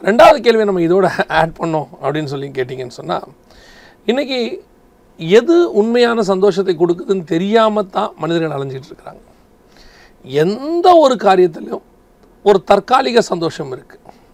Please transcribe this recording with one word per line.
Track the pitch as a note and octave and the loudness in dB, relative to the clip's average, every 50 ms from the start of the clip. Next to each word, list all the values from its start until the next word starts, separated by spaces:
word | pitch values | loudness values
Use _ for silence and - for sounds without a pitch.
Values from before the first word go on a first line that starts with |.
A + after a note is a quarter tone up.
| - | -2
ரெண்டாவது | - G#3+ B3+ D#4+ D#4+ D#4+ C#4 | 0 4 6 6 6 6 6
கேள்வியை | G#3+ A#3+ A3+ A3 G#3+ | 2 2 2 2 2
நம்ம | G3+ F#3+ F3+ | 0 0 0
இதோட | E3+ E3 F3+ G3 F#3 E3 - - - - | 0 2 2 2 2 0 0 -2 -4 -2
ஆட் | D#3 D#3 D#3+ E3 D3+ - | 0 0 0 -2 -4 -6
பண்ணோம் | - E3+ D#3+ D#3 C#3 C3+ E3+ - C#3 | -6 -4 -4 -4 -6 -6 -12 -8 -6
அப்படின்னு | C3+ D3 D#3 D#3 | -6 -4 -4 -6
சொல்லி | C3+ C#3+ C#3 C#3 C#3 | -6 -8 -8 -10 -10
கேட்டிங்கன்னு | C3 C3 B2+ B2 C3+ C3 B2+ B2 | -6 -8 -6 -6 -8 -10 -12 -12
சொன்னா, | - - C#3+ D#3 F3 F3 - - - _ _ _ _ - - - - - - - _ _ _ | -14 -14 -8 -6 -6 -6 -6 -12 -20 _ _ _ _ -20 -20 -20 -20 -20 -20 -20 _ _ _
இன்னைக்கு | - A#3 C4+ D4 B3 C4+ B3+ A#3 A3+ - - - _ _ _ _ _ _ _ _ _ _ | -4 -2 -2 -2 -4 -4 -4 -4 -6 -8 -12 -16 _ _ _ _ _ _ _ _ _ _
எது | - E3+ D#3+ F#3+ A3+ A#3+ E4 E4+ E4+ F4 - - | -12 -4 2 2 4 4 4 4 2 2 2 0
உண்மையான | G3+ G#3 A3+ A#3 A#3+ A#3+ A#3 A#3 A3+ G#3 | 0 0 2 2 2 2 2 0 -2 0
சந்தோஷத்தை | F3 G3 F#3+ F#3+ G#3 E3+ F#3+ G3 F#3+ F3+ | 0 0 2 2 0 2 0 -2 -2 0
கொடுக்குதுன்னு | D3+ F3 E3+ F3 F3 - - G3 F#3+ E3 | 0 0 0 0 -4 -2 -4 -4 -4 -4
தெரியாம | - E3 E3 F#3 G3+ A3 A#3 A3 A3 G#3 G#3+ G#3 | -4 -4 -4 -2 0 2 2 2 2 0 -2 -6
தான் | F#3+ - G3 G#3 A3 - | -4 -4 -6 -6 -6 -6
மனிதர்கள் | - D3+ D#3+ E3+ E3+ E3 D#3 C#3+ C#3 | -8 -6 -4 -2 -2 -4 -4 -6 -8
அலைஞ்சிட்டு | C#3 C3+ C3 C3 C3 - C3 | -8 -8 -10 -12 -14 -16 -20
இருக்கிறாங்க. | - _ C#3 - - - _ _ _ _ _ _ _ _ _ _ - - - _ _ - _ _ _ _ | -20 _ -20 -20 -20 -20 _ _ _ _ _ _ _ _ _ _ -20 -20 -20 _ _ -20 _ _ _ _
எந்த | C3 C3 C#3+ D#3 F3+ G#3 B3 C4+ D4+ E4+ F4 F4 F4+ F4+ | -4 0 0 0 0 0 -4 -6 -4 -4 2 4 6 6
ஒரு | E4 D4+ C4+ B3+ | 6 4 4 0
காரியத்திலும் | F#3+ - G3+ F#3+ F#3 F3+ F3 D#3 - - G#3+ - - - _ _ _ _ _ _ _ _ _ _ _ _ | 0 0 2 4 4 2 2 0 -6 -12 -12 -12 -12 -14 _ _ _ _ _ _ _ _ _ _ _ _
ஒரு | G3 G#3 F#3+ - | 2 2 2 2
தற்காலிக | - G3+ G3 - - B3 C4+ C4+ B3+ A#3 A#3 | 2 0 0 2 0 0 0 0 2 0 0
சந்தோஷம் | - - G3 F3 E3 D#3+ - - D#3 C3+ B2+ | 0 0 -4 -6 -6 -6 -8 -8 -12 -12 -12
இருக்கு. | B2+ - _ - _ _ - - _ _ _ | -14 -16 _ -20 _ _ -20 -20 _ _ _